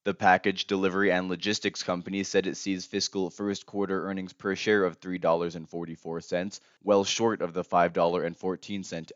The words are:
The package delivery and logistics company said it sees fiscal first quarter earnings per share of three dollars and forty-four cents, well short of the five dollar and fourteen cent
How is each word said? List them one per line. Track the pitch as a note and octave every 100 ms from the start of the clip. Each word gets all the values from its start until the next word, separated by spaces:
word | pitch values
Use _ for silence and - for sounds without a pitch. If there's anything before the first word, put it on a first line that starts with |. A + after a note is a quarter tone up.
The | -
package | F#2 G2+ F#2 G2+ F#2+ -
delivery | G2 F#2+ F#2 G2+
and | F2+ F#2
logistics | F2 F#2+ G#2 G2+ -
company | - F2+ F2 G2
said | F#2+ G2 F#2
it | D2
sees | - F#2+ -
fiscal | G2+ - G2 F2+
first | - G2+ G2 -
quarter | G2+ G2 F#2+ E2+
earnings | F#2+ F#2
per | - G#2
share | F#2+ - G#2+
of | F#2 D#2+
three | F#2 F#2
dollars | E2+ E2+ E2+ E2
and | D#2+
forty-four | F2 E2+ E2 E2 E2
cents, | - F2+ F#2+ - _ _
well | F#2+ G2+
short | G2 - A2+ G#2+
of | F2
the | E2+
five | F2 F2+ F2
dollar | F2 E2+ F2
and | E2 E2+
fourteen | F#2 F2+ - G2+
cent | F#2 E2+ D#2+